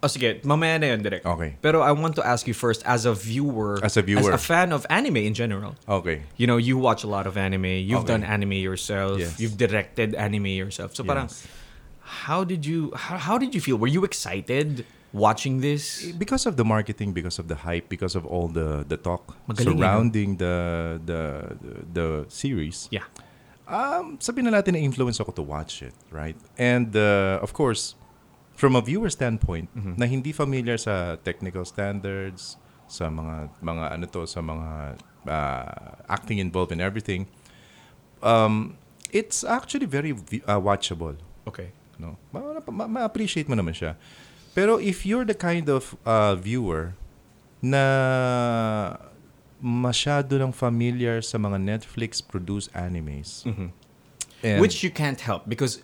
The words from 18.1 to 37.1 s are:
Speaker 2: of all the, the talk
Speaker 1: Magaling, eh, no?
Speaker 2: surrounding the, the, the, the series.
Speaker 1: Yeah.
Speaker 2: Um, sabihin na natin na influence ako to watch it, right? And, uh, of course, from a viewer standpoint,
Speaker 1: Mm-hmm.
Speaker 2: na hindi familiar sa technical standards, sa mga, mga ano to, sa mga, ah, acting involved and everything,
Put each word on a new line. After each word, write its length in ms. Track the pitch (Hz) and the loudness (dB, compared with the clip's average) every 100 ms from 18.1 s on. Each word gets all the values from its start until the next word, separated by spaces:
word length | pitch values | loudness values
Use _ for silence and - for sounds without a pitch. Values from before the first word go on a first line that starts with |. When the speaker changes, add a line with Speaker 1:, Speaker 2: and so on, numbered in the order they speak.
Speaker 2:
of 160 | 90 82 | -2 -2
all 200 | 87 85 | -2 0
the, 320 | 82 80 76 | 0 0 -2
the 160 | 71 73 | -2 -4
talk 320 | 90 87 - - - | -2 -4 -6 -16 -8
Speaker 1:
Magaling, 80 | 107 | 0
eh, 80 | |
no? 80 | 123 82 | 2 4
Speaker 2:
surrounding 560 | 92 104 117 110 101 92 | 4 6 4 2 0 0
the, 640 | 90 87 87 85 82 82 | 0 0 0 -2 -4 -6
the, 560 | 80 82 80 71 - - | -4 -4 -4 -6 -10 -12
the, 160 | - - 80 85 | -14 -14 -8 -2
the 120 | 82 78 71 | -2 -2 -6
series. 640 | - 139 117 78 87 - | -6 -2 -2 -4 -6 -8
Speaker 1:
Yeah. 160 | 101 - - - - - - | -8 -8 -18 -20 -20 -20 -20
Speaker 2:
Um, 560 | - 190 277 339 330 302 | -6 -2 0 -2 -4 -8
sabihin 320 | - 240 240 | -4 0 4
na 80 | 214 | 4
natin 160 | 190 170 | 4 2
na 80 | |
influence 320 | 143 127 123 117 | 2 2 0 0
ako 160 | 110 - | -4 -4
to 20 | 71 | -4
watch 320 | 73 78 - | -4 -6 -10
it, 160 | 62 - - | -14 -16 -16
right? 240 | 80 78 - - - | -8 -8 -8 -16 0
And, 320 | 123 123 117 | 4 4 4
uh, 480 | 107 104 101 95 95 | 6 6 6 4 2
of 160 | - - | -2 0
course, 400 | 139 110 - - - - _ _ _ | 2 2 -4 -10 -20 -20 _ _ _
from 200 | - 139 127 | 2 4 6
a 40 | |
viewer 280 | 113 180 220 | 2 0 -2
standpoint, 560 | - 127 110 - 85 85 | 0 -2 0 0 -2 -8
Speaker 1:
Mm-hmm. 200 | 120 98 90 | -8 -6 -2
Speaker 2:
na 60 | 120 | 0
hindi 240 | 131 131 | 0 -4
familiar 460 | 151 143 135 120 117 | -2 0 0 0 -2
sa 400 | - 98 87 82 | 0 -2 -2 -4
technical 440 | - 85 95 90 87 | -6 -6 -6 -6 -8
standards, 920 | - 101 101 98 98 95 90 - - - - - | -4 -4 -4 -4 -6 -8 -10 -16 -16 -20 -20 -20
sa 240 | - 82 | -6 -4
mga, 400 | 78 80 80 76 - | -4 -6 -8 -10 -8
mga 240 | 82 82 78 82 | -6 -4 -6 -6
ano 60 | 87 | -6
to, 160 | 92 82 | -6 -8
sa 120 | - | -6
mga, 580 | 80 80 80 78 73 62 - _ - | -6 -6 -6 -8 -10 -12 -18 _ -6
ah, 720 | 78 71 64 62 - - - - | -2 -2 -4 -8 -14 -16 -20 -8
acting 320 | 101 - 107 | -6 -4 -2
involved 320 | 92 87 90 | -2 -2 -2
and 100 | 82 | -2
everything, 460 | 92 107 107 | -4 -4 -6